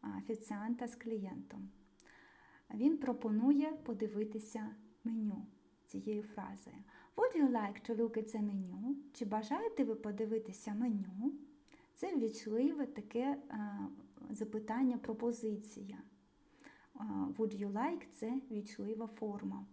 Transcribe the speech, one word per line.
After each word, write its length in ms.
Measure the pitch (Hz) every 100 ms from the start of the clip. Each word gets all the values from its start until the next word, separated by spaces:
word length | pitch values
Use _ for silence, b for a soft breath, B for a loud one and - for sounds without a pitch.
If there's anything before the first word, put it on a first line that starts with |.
е, 40 | 214 196
офіціанта 680 | 196 220 - 208 220 240 240
з 80 | 233
клієнтом. 720 | 233 226 196 185 196 208 196 - - _ B B B B B B B
Він 240 | 214 262 302
пропонує 720 | 269 240 226 214 247 285 302
подивитися 1000 | 311 - 214 214 208 214 220 214 220 214 - - -
меню 420 | 233 226 214 190 - - _ _ _
цією 360 | 196 196 208
фразою. 540 | 208 - - 196 - - - B B -
Would 200 | 480 349
you 160 | 277
like 380 | 240 202 202 -
to 60 | 220
look 220 | 233 220
at 180 | 214 220
the 60 |
menu? 520 | 208 196 180 190 226 277 -
Чи 120 | -
бажаєте 600 | 208 214 214 311 453 440
ви 100 | 233
подивитися 800 | 220 214 202 220 220 220 190 -
меню? 580 | 208 247 208 185 185 254 285 - - B B B
Це 220 | - 370 320
ввічливе 720 | 226 214 214 220 277 294 262
таке, 520 | - 208 233 254 285 -
е, 280 | 208 208 202 196 - - - -
запитання, 680 | 202 214 220 214 226 262 240
пропозиція. 1000 | - 214 233 233 220 208 - - 196 - - - _ _ B B B B B -
Е, 80 | 214 196 190 190
would 220 | 220 196
you 120 | 202
like – 340 | 202 277 339 -
це 300 | - 220 262 262
вічлива 560 | 214 202 - 202 220 226
форма. 600 | 214 220 202 202 196 196